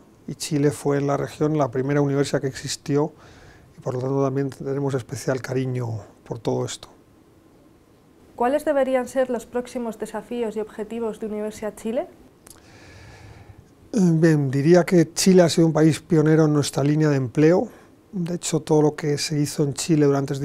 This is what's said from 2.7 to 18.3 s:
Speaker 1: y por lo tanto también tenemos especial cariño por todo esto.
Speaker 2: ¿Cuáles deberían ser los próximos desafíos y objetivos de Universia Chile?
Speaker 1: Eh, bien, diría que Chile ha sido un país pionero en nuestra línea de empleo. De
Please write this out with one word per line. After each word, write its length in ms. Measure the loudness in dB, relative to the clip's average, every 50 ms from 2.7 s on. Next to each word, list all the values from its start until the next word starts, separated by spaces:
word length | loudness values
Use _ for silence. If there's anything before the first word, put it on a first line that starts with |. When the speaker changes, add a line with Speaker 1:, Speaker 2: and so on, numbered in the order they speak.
| -10 -8 -4 -2 0 0 0 -2 -4 -10 -20 -20 -20 -20 -20 -20 -20 -20 -20 -20 -20 -12
Speaker 1:
y 40 |
por 120 | -8 -6 -6
lo 60 | -4
tanto 240 | -4 -2 -2 0 0
también 260 | 0 0 -2 -4 -4
tenemos 460 | -6 -8 -8 -6 -4 -4 -2 -2 -2
especial 440 | -4 -6 -6 -12 -8 -4 -4 -4 -4
cariño 600 | -4 -4 -4 -2 -2 -2 -4 -4 -4 -6 -6 -8 -10 -14 -20 _ -14
por 160 | -12 -12 -8
todo 260 | -4 -4 -2 -2 -4
esto. 220 | -6 -8 -12 -16 -20 -20 _ _ _ _ _ _ _ _ _ _ _ _ _ _ _ _ _ _ _ _ _ _ _ _ _ -20 -12 -6
Speaker 2:
¿Cuáles 300 | -2 0 0 0 0 0
deberían 420 | 0 0 0 2 2 0 0 -2 -2
ser 220 | -2 -2 -2 -2
los 160 | -2 -6 -6
próximos 540 | -6 -8 -8 -8 -6 -8 -8 -8 -8 -8 -8
desafíos 560 | -10 -10 -10 -10 -10 -8 -6 -6 -6 -4 -4
y 60 | -6
objetivos 580 | -8 -8 -8 -12 -10 -8 -8 -6 -6 -6 -6 -6
de 80 | -8 -8
Universia 480 | -8 -6 -8 -8 -8 -8 -10 -10 -10
Chile? 320 | -8 -8 -6 -4 -4 -4 -6 -10 -20 -20 -20 _ _ -20 -20 -20 -20 -20 -20 -20 -20 -20 -20 -20 -20 -20 -20 -20 -20 -20 -20 -20 -20 -20 -20 -20 -20 -20 _ _ _ -12 -4
Speaker 1:
Eh, 80 | 0 2
bien, 480 | 4 4 4 4 4 4 4 4 0 0
diría 360 | -2 0 4 4 6 6 4
que 280 | 4 4 2 2 2 0
Chile 300 | 0 4 6 6 6 6
ha 60 | 6
sido 180 | 4 2 2 2
un 60 | 4
país 260 | 4 4 4 4 2
pionero 460 | -2 0 2 2 4 4 4 4 4
en 80 | 4 4
nuestra 300 | 2 0 0 -2 -2 0
línea 260 | 0 2 2 2 2
de 80 | 2 0
empleo. 500 | -2 -2 2 4 4 6 6 4 2 -2 -6 -16 -20 -20 _ _ _ _
De 220 | -8 -6 -6 -4